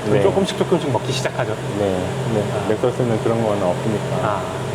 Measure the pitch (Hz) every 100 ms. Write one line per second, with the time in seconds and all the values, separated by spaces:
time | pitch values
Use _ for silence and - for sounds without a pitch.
0 | 107 104 139 185 190 - 190 170 147 123
1 | - - - - 110 107 - 101 101 92
2 | 90 90 - 107 104 107 101 107 123 120
3 | 123 110 113 117 110 101 90 87 110 104
4 | - 95 107 98 92 - -